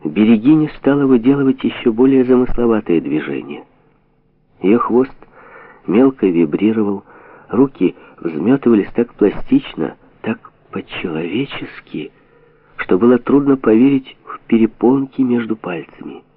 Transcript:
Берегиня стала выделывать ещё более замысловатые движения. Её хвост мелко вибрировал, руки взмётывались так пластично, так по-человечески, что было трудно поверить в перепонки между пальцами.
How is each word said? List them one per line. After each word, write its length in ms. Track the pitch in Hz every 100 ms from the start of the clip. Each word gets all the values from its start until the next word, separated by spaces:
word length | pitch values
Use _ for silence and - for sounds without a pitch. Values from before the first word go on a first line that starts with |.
Берегиня 640 | 78 80 110 113 120 156 151 -
стала 280 | - 143 135
выделывать 580 | 127 117 139 135 131
ещё 300 | - - 123
более 320 | 110 135 135 123
замысловатые 760 | 127 123 - 120 110 - 82
движения. 640 | - 143 139 69 - 71 - _ _ _ _ _ _ _ _ _
Её 180 | 92 117
хвост 360 | - 113 135 - - - - - - - -
мелко 400 | 95 135 131 98
вибрировал, 760 | 85 80 78 104 110 101 98 - - - - _
руки 460 | 107 139 - 87 - - -
взмётывались 760 | 82 78 95 135 123 110 92
так 200 | - 120
пластично, 840 | - 101 - - 135 - - 71 - _ _
так 300 | - 113 - _ _
по-человечески, 1400 | 98 - - 95 80 85 104 139 - - - _ - - _ _ _ _ _ _ -
что 220 | - 92
было 200 | 117 123
трудно 400 | - 139 139 135
поверить 600 | 120 110 135 139 135 - -
в 140 | - _
перепонки 760 | 113 110 - 110 135 135 -
между 340 | 127 120 110 110
пальцами. 680 | 95 85 69 - 73 69 _